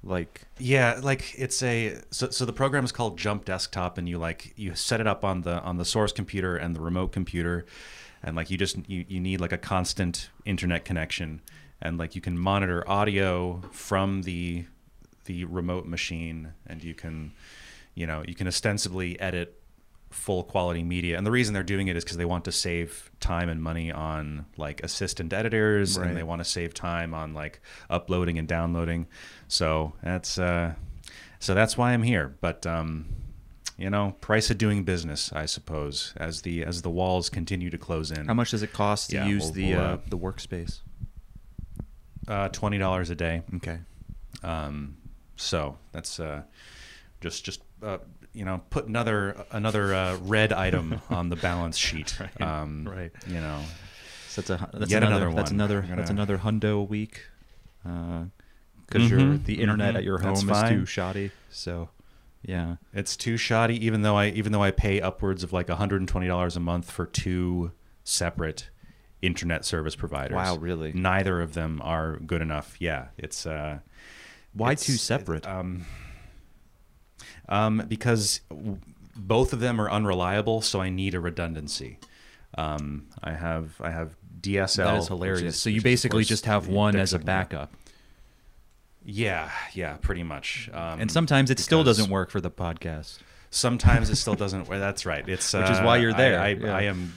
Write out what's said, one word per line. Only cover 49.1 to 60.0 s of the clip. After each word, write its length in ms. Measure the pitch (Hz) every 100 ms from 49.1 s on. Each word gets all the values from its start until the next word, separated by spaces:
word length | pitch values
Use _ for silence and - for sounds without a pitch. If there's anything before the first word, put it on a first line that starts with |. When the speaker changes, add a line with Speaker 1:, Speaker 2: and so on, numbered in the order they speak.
| 107 98 - -
Speaker 2:
another, 420 | 110 107 107 101
uh, 240 | 95 92 92
red 320 | 90 107 110
item 480 | 95 92 90 80 80 -
Speaker 1:
<laughs> 40 |
Speaker 2:
on 200 | 90 87
the 60 | 85
balance 420 | 90 87 85 78
sheet. 400 | - 80 76 -
Speaker 1:
Right, 220 | 95 -
Speaker 2:
Um, 440 | 80 78 76 76 80
Speaker 1:
right. 240 | 92 85 - -
Speaker 2:
you 120 | 87
know, 200 | 78 76 76 82 - - - - -
Speaker 1:
So 120 | -
that's 80 | 95
a 60 | 90
hu-, 220 | - -
that's 120 | 104
Speaker 2:
yet 120 | 104
Speaker 1:
another, 220 | 110 101 90
Speaker 2:
another 80 | 82
Speaker 1:
that's 160 | 95
Speaker 2:
one. 40 | 101
Speaker 1:
another, 200 | 104 101 92
Speaker 2:
I'm 60 | 90
Speaker 1:
that's 120 | 85
Speaker 2:
gonna 120 | 101
Speaker 1:
another 160 | 104 98
hundo 400 | 101 107 107 104
a 40 |
week. 380 | 101 104 107 - - - - - - - 87
Uh, 400 | 87 85 85 85 - - - - - -
'cause 200 | 107 117
your, 100 | 123
Speaker 2:
Mm-hmm, 240 | 135 147 110
Speaker 1:
the 160 | 107
internet 280 | 110 107 101
Speaker 2:
mm-hmm. 80 |
Speaker 1:
at 60 | 95